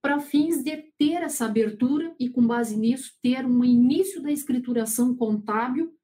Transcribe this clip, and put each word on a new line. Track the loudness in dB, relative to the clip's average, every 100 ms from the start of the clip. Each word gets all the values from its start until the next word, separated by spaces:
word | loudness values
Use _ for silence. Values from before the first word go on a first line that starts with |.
pra | -2 -2
fins | 0 0 0 0
de | -4 -8 -14 _
ter | 0 0
essa | -4 -4 -2
abertura | 0 0 0 0 0 -4 -6
e, | -4
com | 2 2
base | 2 -2 0
nisso, | 0 0 -4 _
ter | -2 0
um | 2 2
início | 4 6 6 4 0 -4
da | -4
escrituração | -4 -2 -4 -2 -4 -2 0 0
contábil | 0 -2 -2 -2 -4 -2 -2 -4 -8